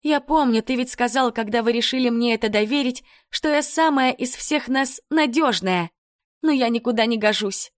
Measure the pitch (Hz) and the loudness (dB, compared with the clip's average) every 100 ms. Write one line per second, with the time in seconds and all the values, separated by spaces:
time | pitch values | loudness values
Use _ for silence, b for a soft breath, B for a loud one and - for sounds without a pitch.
0 | 302 294 285 311 269 226 220 254 254 - | 0 -2 2 2 2 2 0 -2 -2 -2
1 | 240 240 254 233 208 233 226 233 233 262 | -2 2 0 -2 -2 0 0 0 0 0
2 | 247 233 240 226 226 208 214 285 254 247 | 0 0 0 0 0 0 0 0 0 -4
3 | b b b - 311 294 294 - 320 277 | b b b -4 0 0 0 0 2 2
4 | 254 254 247 - - 302 240 262 269 - | 0 0 -6 -6 -4 -4 0 -2 -2 -6
5 | _ 320 302 240 294 208 185 180 170 _ | _ 0 2 2 0 0 0 -2 -2 _
6 | _ _ _ _ 311 285 233 233 233 226 | _ _ _ _ 0 2 2 0 0 0
7 | 226 226 214 214 208 196 - | 0 2 0 0 -4 -6 -10